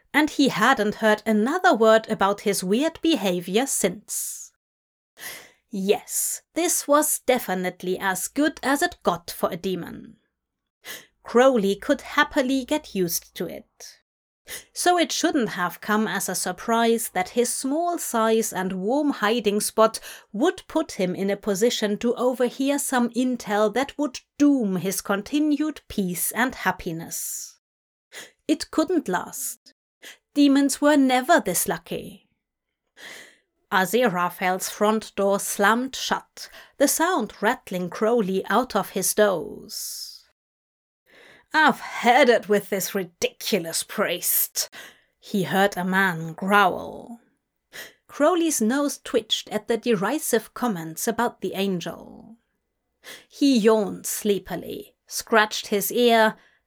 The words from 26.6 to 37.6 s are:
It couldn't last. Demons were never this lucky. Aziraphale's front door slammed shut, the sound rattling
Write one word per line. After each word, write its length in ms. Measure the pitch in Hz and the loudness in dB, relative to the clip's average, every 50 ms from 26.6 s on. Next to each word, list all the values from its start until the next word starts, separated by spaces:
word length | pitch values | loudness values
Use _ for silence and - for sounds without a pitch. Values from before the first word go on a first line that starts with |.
| - 190 185 - - 180 160 165 - - - - - - - - - - - _ _ _ _ _ _ _ _ _ _ _ - - - - _ _ - - | -4 -4 -4 -4 -8 -8 -8 -8 -10 -10 -10 -10 -8 -8 -10 -10 -12 -16 -18 _ _ _ _ _ _ _ _ _ _ _ -20 -18 -18 -20 _ _ -4 -4
It 240 | 311 320 - - | -2 -2 -4 -4
couldn't 340 | - 311 320 311 370 302 - | -2 -2 0 0 0 -2 -2
last. 680 | - 180 175 - - - - - - - _ _ - _ _ _ _ _ _ - - - _ _ _ - | -2 -4 -4 -6 -8 -10 -10 -10 -10 -10 _ _ -20 _ _ _ _ _ _ -20 -20 -20 _ _ _ 2
Demons 460 | 285 285 277 269 277 277 277 - - | 4 6 6 6 4 4 2 0 2
were 160 | 285 294 302 | 4 4 6
never 420 | 285 269 254 254 254 247 339 339 277 | 6 6 4 4 2 4 4 4 4
this 300 | - 185 170 - - 202 | 4 0 -4 -2 -2 -2
lucky. 600 | 170 156 _ - 180 - - - - - _ _ _ _ _ _ _ _ _ _ _ _ _ _ _ - - - - - - - _ _ _ _ _ _ _ - | -4 -6 _ -10 -10 -10 -10 -12 -18 -20 _ _ _ _ _ _ _ _ _ _ _ _ _ _ _ -20 -20 -20 -18 -20 -20 -20 _ _ _ _ _ _ _ -2
Aziraphale's 1000 | - 185 190 180 - 240 254 208 175 175 175 175 175 - 196 185 185 185 - - | 0 0 2 2 2 2 2 2 2 0 -2 -2 -2 -2 -2 -2 0 -2 -4 -8
front 460 | - - 208 214 220 220 - - - | -2 0 2 2 2 0 -4 -6 -4
door 240 | - 196 196 196 190 | 0 2 2 2 0
slammed 560 | - - - - 196 202 226 240 254 269 - | -2 -4 -2 2 2 2 2 2 -2 -6 -8
shut, 560 | - - - 202 - - _ - - - - - - - _ _ - | -8 -4 -4 -4 -4 -6 _ -18 -18 -18 -18 -18 -20 -20 _ _ 0
the 100 | 277 269 | 2 2
sound 520 | - - 320 359 381 302 220 196 - - | 2 2 0 0 0 -2 -2 -4 -6 -2
rattling 480 | 196 220 254 - | -2 -2 -2 -2